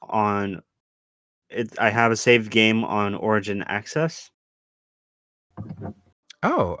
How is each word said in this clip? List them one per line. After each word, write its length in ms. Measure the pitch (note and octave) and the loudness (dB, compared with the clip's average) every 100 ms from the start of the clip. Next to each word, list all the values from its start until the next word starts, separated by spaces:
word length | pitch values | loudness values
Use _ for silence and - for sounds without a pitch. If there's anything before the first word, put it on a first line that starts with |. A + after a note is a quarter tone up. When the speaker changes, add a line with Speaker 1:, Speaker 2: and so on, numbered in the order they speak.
Speaker 1:
on, 600 | - A2 G#2 G2+ G2+ F#2 - _ _ _ _ _ _ _ _ | -6 0 0 0 -4 -8 -14 _ _ _ _ _ _ _ _
it, 280 | G#2+ A2+ - | -6 -6 0
I 100 | A2 | 0
have 220 | A2+ A#2 | 4 2
a 40 | A2+ | 2
saved 340 | - A#2+ G#2+ | 4 4 4
game 320 | A2 A2 A2 | 4 4 4
on 320 | A2 G#2 G2+ G2 | 0 -2 -2 -2
Origin 480 | G#2+ G#2+ G2+ G2+ | 0 0 0 -6
Access. 680 | - G#2 G#2+ D#3 E3 - - _ _ _ _ _ _ _ _ _ _ _ _ - - - - - _ _ - - | -4 -6 -4 -4 -4 -4 -16 _ _ _ _ _ _ _ _ _ _ _ _ -16 -14 -12 -12 -14 _ _ -20 -8
Speaker 2:
Oh, 340 | A3+ D#4+ F#2+ E2+ | -2 0 -2 0